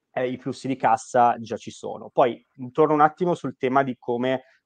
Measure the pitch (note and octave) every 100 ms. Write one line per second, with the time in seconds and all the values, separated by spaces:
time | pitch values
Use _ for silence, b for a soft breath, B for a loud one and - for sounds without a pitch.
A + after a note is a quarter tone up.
0 | _ C3 B2+ B2+ C3+ A#2 C3 C3+ B2 A#2
1 | - B2 A#2+ A#2+ A2+ A2 - - G2+ G#2
2 | A2+ - C3+ A2+ _ - B2 D#3 D3+ D3+
3 | D#3 - F3 E3 C3+ - B2+ C3+ C3+ A#2+
4 | - A#2+ B2+ C3 b b